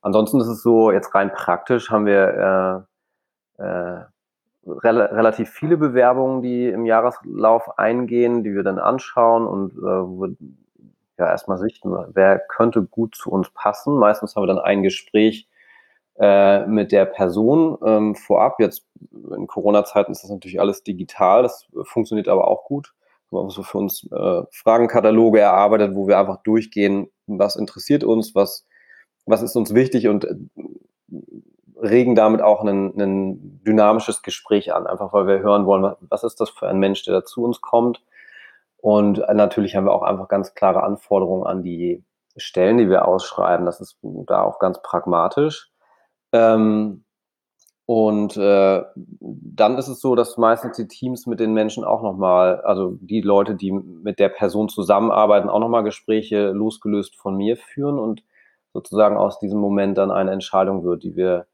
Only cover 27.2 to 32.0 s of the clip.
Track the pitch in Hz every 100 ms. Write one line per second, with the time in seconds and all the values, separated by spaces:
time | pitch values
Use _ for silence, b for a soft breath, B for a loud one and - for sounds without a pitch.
27.2 | - 98 101 101 104 - - 143 113 113
28.2 | 110 - 101 - _ b b b b _
29.2 | - 107 117 120 107 107 131 127 107 104
30.2 | - - - - - - _ _ _ 85
31.2 | - - _ _ _ - 110 117